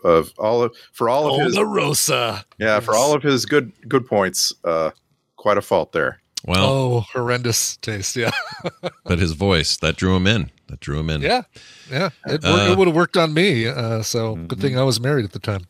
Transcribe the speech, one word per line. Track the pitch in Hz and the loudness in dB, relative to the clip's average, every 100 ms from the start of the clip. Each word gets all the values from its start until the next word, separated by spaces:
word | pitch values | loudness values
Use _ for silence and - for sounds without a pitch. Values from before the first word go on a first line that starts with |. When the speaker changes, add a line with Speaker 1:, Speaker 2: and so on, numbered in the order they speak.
| 90 | 4
Speaker 1:
of | 82 76 - | 4 2 -4
all | 107 120 | -2 0
of, | 117 - - | -2 -6 -14
for | - 117 | -4 0
all | 135 151 135 | 0 0 0
of | 127 | 0
his | 196 | 0
Speaker 2:
Omarosa. | 214 202 143 147 - 127 117 101 - - | 0 -2 -2 0 0 0 -2 -6 -10 -4
Speaker 1:
Yeah, | 110 107 | 0 0
for | 104 | 2
Speaker 2:
Yes. | 110 | 2
Speaker 1:
all | 143 | 4
of | 147 | 2
his | 147 127 - | 2 0 2
good, | 147 117 - 117 | 0 0 -8 -2
good | 135 120 | 0 2
points, | 104 92 - - - | 0 0 0 -4 -4
uh, | 87 80 78 - _ _ _ - | -2 0 -2 -6 _ _ _ -4
quite | 104 101 | 0 0
a | |
fault | - 90 76 | 2 0 0
there. | 82 65 - _ - - | -2 -2 -4 _ -10 -2
Speaker 3:
Well, | 92 135 | 2 2
Speaker 2:
Oh, | 135 127 120 107 | 2 0 0 -2
horrendous | 131 120 123 123 113 - - | -4 -2 -2 0 -2 -2 -6
taste, | - 101 - 127 | -8 -6 -6 -2
yeah. | 110 831 - - 156 | -2 -4 -6 -10 -12
<laughs> | - - - | -10 -12 -8
Speaker 3:
but | - 85 | -2 0
his | 82 | 0
voice, | 78 98 85 76 - | 0 2 2 0 -2
that | 80 - | -2 0
drew | 92 92 | 2 2
him | 95 | 2
in. | 110 69 - - | 0 -2 -10 -20
That | 69 | -14
drew | - 73 | -6 -4
him | 80 | -2
in. | 76 | -2
Speaker 2:
Yeah, | 151 247 - - - - 147 | 0 -2 -4 -18 -20 -20 -8
yeah. | 135 190 - - | -4 -4 -6 -6
It, | 156 98 | -4 0
Speaker 3:
Uh, | - 101 | 2 4
Speaker 2:
it | 190 | 4
would | 180 | 4
have | 156 | 4
worked | 170 185 | 2 2
on | 160 | 2
me, | 156 196 120 113 | 2 2 2 -2
uh, | 139 113 113 | -2 -2 -2
so | 104 117 113 82 | -2 -2 -4 -4
good | 85 127 | -8 -4
thing | 139 | -2
Speaker 4:
Mm-hmm. | 127 | 2
Speaker 2:
I | |
was | 135 110 | 2 0
married | 131 147 101 | 0 0 -2
at | |
the | - | -6
time. | - 98 | -6 -6